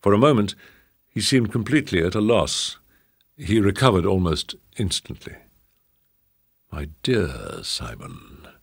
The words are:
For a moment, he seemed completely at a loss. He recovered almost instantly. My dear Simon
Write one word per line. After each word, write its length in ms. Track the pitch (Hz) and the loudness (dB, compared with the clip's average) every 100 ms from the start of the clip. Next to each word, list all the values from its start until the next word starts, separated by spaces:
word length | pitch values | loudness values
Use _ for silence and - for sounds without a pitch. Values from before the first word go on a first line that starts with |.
For 120 | 101 | 4
a 60 | 101 | 4
moment, 360 | 143 131 101 - - _ _ _ _ | 4 4 0 -4 -20 _ _ _ _
he 120 | - | -6
seemed 320 | 104 131 110 | 0 2 2
completely 500 | 120 104 147 143 92 | -4 0 -2 0 0
at 120 | 82 | 0
a 60 | 107 | 0
loss. 580 | 107 113 67 - - - _ _ _ _ _ _ | 2 2 2 -2 -6 -10 _ _ _ _ _ _
He 240 | 82 113 | 0 2
recovered 440 | 101 95 135 95 90 | 2 4 4 4 2
almost 480 | 95 87 76 - - _ - | 2 0 -2 -4 -14 _ -6
instantly. 600 | 101 - - - - - _ _ _ _ _ _ _ _ _ _ _ _ _ | -4 -4 -8 -16 -16 -18 _ _ _ _ _ _ _ _ _ _ _ _ _
My 180 | 76 73 78 | -10 -10 -6
dear 600 | - 120 82 65 - - | 0 0 0 -4 -12 -12
Simon 880 | - - 57 55 - 50 - - - - | -8 -8 -8 -12 -16 -18 -20 -20 -20 -20